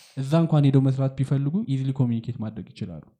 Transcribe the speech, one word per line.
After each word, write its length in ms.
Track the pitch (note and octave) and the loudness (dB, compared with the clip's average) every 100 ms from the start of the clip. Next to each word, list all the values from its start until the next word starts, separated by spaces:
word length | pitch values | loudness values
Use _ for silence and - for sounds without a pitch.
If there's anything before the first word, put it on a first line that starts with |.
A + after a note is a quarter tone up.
| - - | -14 -8
እዛ 160 | C3+ D#3+ | 0 2
እንኳን 260 | E3 D3+ | 4 4
ሄደው 180 | C#3+ C3+ | 6 4
መስራት 320 | C3+ C3 C3+ | 4 0 -2
ቢፈልጉ 400 | C3+ C3 C#3 C#3 F3+ A3 | -2 -2 -2 -2 -4 -2
ኢዚሊ 240 | C3+ C3 | -4 -2
ኮሚኒኬት 460 | C3+ B2 A#2 A2+ A#2 | 0 0 -2 -6 -8
ማድረግ 300 | A2 G#2+ F2+ | -8 -10 -14
ይችላሉ። 360 | - G2 D#2+ - | -12 -12 -12 -18